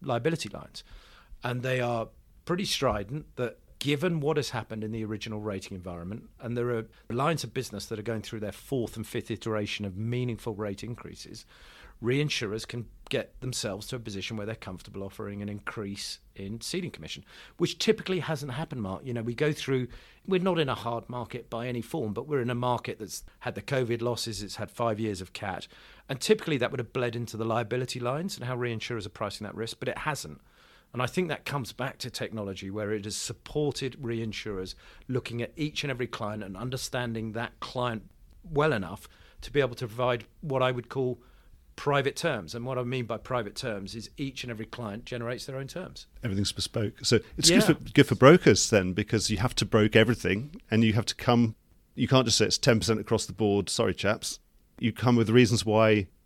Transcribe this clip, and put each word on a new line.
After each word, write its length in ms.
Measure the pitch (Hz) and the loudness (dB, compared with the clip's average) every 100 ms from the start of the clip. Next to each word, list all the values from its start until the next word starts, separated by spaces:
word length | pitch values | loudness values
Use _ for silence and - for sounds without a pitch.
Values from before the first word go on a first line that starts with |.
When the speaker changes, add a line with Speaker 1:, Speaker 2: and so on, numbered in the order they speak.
Speaker 1:
liability 480 | - 120 123 165 - | -2 0 0 -2 -4
lines. 340 | - - - - - - - - - | -10 -14 -18 -20 -20 -20 -20 -20 -8
And 200 | 127 123 | -4 -2
they 180 | 123 127 | -2 0
are 280 | 120 117 110 - - - | 0 -2 -4 -10 -20 -12
pretty 200 | - 175 | -6 -4
strident 640 | 202 - 131 107 98 143 147 - | -2 0 2 0 -2 -8 -8 -6
that 220 | 123 - - - | -6 -6 -18 -6
given 420 | 139 143 180 165 | -2 0 2 0
what 160 | 143 151 | 0 0
has 140 | 127 | -2
happened 340 | 120 107 113 | -4 -6 -6
in 80 | 107 | -6
the 120 | 113 | -4
original 360 | 110 107 113 107 | -4 -6 -6 -6
rating 340 | 107 95 - | -4 -6 -6
environment, 540 | 98 90 87 87 110 - - | -10 -10 -8 -8 -10 -12 -12
and 160 | 120 120 | -6 -2
there 140 | 120 | -2
are 160 | 117 110 - - | -2 -4 -12 -6
lines 360 | 117 143 156 | -2 0 0
of 100 | 120 | -4
business 320 | 131 120 101 - | -6 -6 -8 -8
that 120 | 110 | -6
are 40 | |
going 200 | 110 110 | -4 -6
through 180 | 104 113 | -6 -8
their 120 | 104 | -8
fourth 440 | - - 135 110 - | -8 -4 -2 -2 -4
and 100 | 107 | -6
fifth 240 | 117 - | -6 -4
iteration 540 | 110 - 107 104 - | -4 -2 -2 -2 -4
of 120 | 104 92 | -6 -4
meaningful 580 | 113 123 123 110 - | -4 -2 -2 -4 -6
rate 300 | 101 107 98 | -6 -6 -6
increases, 640 | 107 117 80 - - 110 - - - - - - | -10 -10 -12 -16 -16 -16 -18 -20 -20 -20 -20 -6
reinsurers 640 | 110 135 147 - 107 110 - | 0 0 0 -2 -2 -4 -6
can 200 | 120 113 - - | -8 -10 -14 -6
get 280 | 131 - - | -4 -4 -8
themselves 460 | 127 123 117 98 101 | -8 -4 -4 -6 -8
to 100 | 131 | -10
a 20 | |
position 380 | 113 98 92 110 | -8 -8 -6 -6
where 100 | 104 | -6
they're 80 | |
comfortable 480 | 110 - 92 - 101 | -8 -10 -12 -12 -12
offering 400 | 98 - 104 101 | -10 -10 -10 -8
an 60 | 104 | -8
increase 720 | 104 - - 101 101 - - - | -8 -8 -8 -8 -8 -10 -12 -16
in 260 | - 98 113 | -14 -10 -10
ceding 300 | - 175 175 | -6 -6 -6
commission, 340 | - 78 - - - - - | -8 -12 -14 -16 -20 -20 -2
which 200 | 170 - | -2 2
typically 420 | - 220 - 185 | 2 2 0 -2
hasn't 320 | 143 151 139 | -2 -4 -4
happened, 300 | 123 160 135 | -6 -6 -6
Mark. 200 | 98 95 | -4 -6
You 80 | 131 | -6
know, 80 | 117 | -4
we 120 | 117 | -4
go 180 | 120 151 | 0 0
through, 360 | 151 - 131 123 - - - - | 0 0 0 0 -8 -20 -14 -2
we're 140 | 185 | 2
not 180 | 190 170 | 2 2
in 100 | 143 | 0
a 60 | |
hard 340 | 113 117 117 - | -2 -4 -4 -6
market 420 | 123 117 123 - | -8 -8 -10 -8
by 160 | 117 123 | -6 -4
any 160 | 123 | -6
form, 300 | 110 165 113 | -4 -4 -2
but 140 | 101 135 | -4 -2
we're 140 | 147 | -2
in 100 | 120 | 0
a 40 | |
market 440 | 120 123 120 - 101 | 0 0 0 -2 -8
that's 240 | 104 - - - | -10 -12 -14 -10
had 140 | - | -8
the 80 | 107 | -6
covid 380 | - 131 120 117 | -2 0 0 0
losses, 420 | 120 113 - 101 | 0 -2 -4 -6
it's 140 | 104 - | -8 -8
had 140 | 101 | -8
five 280 | - 117 107 | -2 -2 0
years 220 | 110 95 | -2 -4
of 120 | 92 | -8
cat, 360 | - 104 - - - - - - | -8 -6 -6 -10 -18 -20 -16 -8
and 120 | 123 | -2
typically 360 | - 214 - 143 | 2 4 4 2
that 140 | 120 | 2
would 100 | 131 | 0
have 120 | 117 | -4
bled 240 | 131 120 120 | -2 -2 -2
into 200 | 117 107 | -6 -4
the 80 | |
liability 560 | 110 113 117 127 123 123 | 0 0 0 -2 -4 -4
lines 360 | 120 139 185 - | -4 -4 -4 -6
and 100 | 123 | -6
how 100 | 127 | -4
reinsurers 500 | 120 113 - 120 101 | -2 -4 -4 -6 -8
are 40 | |
pricing 360 | - 104 - 104 | -6 -6 -4 -8
that 80 | |
risk, 240 | 95 113 - | -6 -8 -6
but 100 | 127 | -6
it 100 | - | -4
hasn't. 420 | - 143 76 76 _ _ - - _ | -4 -4 -8 -14 _ _ -20 -20 _
And 80 | 120 | -4
I 40 | 123 | -2
think 220 | - 180 | 0 -2
that 160 | 143 | -2
comes 280 | - 143 120 | -4 -4 -4
back 260 | - 131 - | -6 -6 -6
to 120 | 127 | -10
technology, 600 | - 110 110 101 95 98 | -6 -6 -4 -6 -6 -6
where 220 | 101 104 | -4 -2
it 120 | 107 | -2
has 100 | 101 | -4
supported 840 | 95 - - - 147 147 - 135 120 | -6 -8 -10 -6 -2 0 -2 -6 -6
reinsurers 720 | 127 117 113 104 113 98 92 - - - - | -4 -4 -4 -6 -6 -6 -6 -10 -18 -16 -4
looking 340 | 123 - 117 | -4 -4 -6
at 100 | 117 | -6
each 300 | - 151 151 | -4 -4 -4
and 60 | 147 | -4
every 180 | 123 123 | -4 -4
client 340 | - 107 107 | -4 -6 -6
and 140 | 98 95 | -8 -8
understanding 760 | 123 127 - 131 123 113 110 | -6 -6 -4 -4 -2 -4 -4
that 280 | 107 117 - | -4 -6 -8
client 500 | - 127 123 113 - - - - | -8 -2 -2 -2 -8 -20 -20 -20
well 300 | - 147 151 | -4 2 2
enough 340 | 120 87 98 - - - - | 2 -2 -8 -14 -20 -20 -16
to 100 | - | -2
be 80 | 147 | 0
able 160 | 131 117 | 0 0
to 100 | 120 | -6
provide 380 | 113 127 120 - - | 0 0 0 -4 -12
what 220 | 160 131 | -4 2
I 100 | 127 | 2
would 160 | 127 120 | 0 -4
call 320 | - 127 123 - - - - - - | -2 0 -2 -8 -20 -20 -20 -20 -6
private 400 | - 143 135 - | 2 2 2 0
terms. 400 | 170 123 80 117 | -2 -2 -4 -8
And 100 | 120 | -4
what 100 | 127 | -2
I 60 | |
mean 240 | 120 131 113 | -2 -2 -2
by 120 | 113 | -4
private 360 | - 123 104 | -2 -4 -2
terms 400 | - 127 101 95 | -6 -6 -6 -8
is 160 | 107 107 - | -10 -12 -8
each 260 | 139 135 | -8 -6
and 80 | 123 | -8
every 160 | 110 113 | -8 -8
client 380 | - 117 101 | -8 -8 -8
generates 420 | - 123 117 123 - | -8 -6 -6 -6 -6
their 100 | 135 | -8
own 120 | 135 | -8
terms. 400 | - 190 - - - | -10 -10 -14 -18 -8
Speaker 2:
Everything's 260 | 120 98 104 | -2 0 0
bespoke. 540 | - - - 107 - | -2 -4 -2 -2 -2
So 160 | - 117 - - | 4 4 4 0
it's 100 | 147 | 6
good 120 | 214 | 6
Speaker 1:
Yeah. 60 | - | 6
Speaker 2:
for, 80 | |
good 320 | 156 - - 139 | 4 4 6 6
for 100 | 110 | 10
brokers 520 | 127 175 - 101 - | 12 12 10 6 6
then, 240 | 107 92 | 4 4
because 380 | 90 104 110 - | 0 0 0 2
you 60 | 104 | 0
have 180 | 127 | 0
to 100 | - | 0
broke 300 | 101 113 107 | 2 6 8
everything 680 | 110 110 117 92 98 147 - - | 8 8 6 0 0 -2 -12 0
and 100 | 110 | 4
you 120 | 113 | 6
have 120 | 107 107 | 4 0
to 80 | |
come, 400 | - - 120 117 110 _ _ _ | 0 4 6 6 2 _ _ _
you 140 | - 127 | -2 4
can't 180 | 135 117 | 6 6
just 100 | - | 4
say 100 | 107 | 4
it's 120 | - | 4
ten 220 | - 113 | 4 4
percent 180 | 117 110 | 4 0
across 280 | 104 110 - | 2 0 0
the 60 | |
board, 380 | - 107 101 95 | 0 4 4 2
"Sorry, 240 | - 107 | 0 0
chaps." 460 | 90 98 113 - - _ _ _ - | 2 0 0 -4 -10 _ _ _ -2
You 120 | 120 | -2
come 220 | - 123 | 2 6
with 160 | 120 107 | 6 8
reasons 340 | 117 120 113 | 8 8 6
why, 260 | 104 107 110 | 4 6 8
in 160 | 107 95 _ | 6 4 _